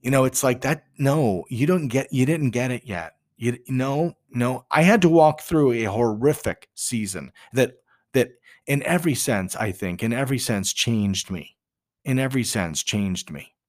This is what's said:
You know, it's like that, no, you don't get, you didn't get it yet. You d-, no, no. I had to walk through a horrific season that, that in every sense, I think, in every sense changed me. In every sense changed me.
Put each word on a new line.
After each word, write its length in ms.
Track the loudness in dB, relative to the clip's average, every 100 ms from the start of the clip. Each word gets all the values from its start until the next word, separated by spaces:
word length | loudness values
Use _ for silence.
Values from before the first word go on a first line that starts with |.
You 80 | 2
know, 140 | 2
it's 180 | 2 2
like 200 | 0 0
that, 220 | -2 -4 _ -2
no, 460 | 0 2 2 0 -4
you 180 | -2 0
don't 220 | 0 0
get, 240 | -2 -2
you 140 | 0 2
didn't 240 | 2 0
get 200 | 0 -4
it 120 | -6
yet. 300 | -8 -8 -8 _ _ _
You 160 | -4
d-, 100 | -4 -6
no, 480 | -4 -2 -2 -2 -6 _
no. 360 | -2 -2 -2 _
I 120 | 4
had 200 | 6 6
to 60 | 6
walk 340 | 8 6 4
through 300 | -2 2 4
a 120 | 2
horrific 840 | -2 2 0 2 0 0 -4 -6 _
season 580 | -10 -6 -4 -4 -8 -12 _ -6
that, 220 | 0 0 -2 _ _ _
that 200 | 0 0 _ _ _ -4
in 160 | -2
every 320 | 0 0 0
sense, 400 | -2 0 -2 -2 -4
I 140 | -6
think, 300 | -4 -6 -4
in 100 | -4
every 260 | -4 -2 -4
sense 340 | -2 -2 -2
changed 580 | -2 0 0 0 -2 -6
me. 260 | -10 -12 _ _ _ _ _
In 140 | -4 -2
every 240 | 0 -2
sense 380 | -2 -2 -4 -4
changed 480 | -4 -2 -2 -4 -8
me. 240 | -14 -16 _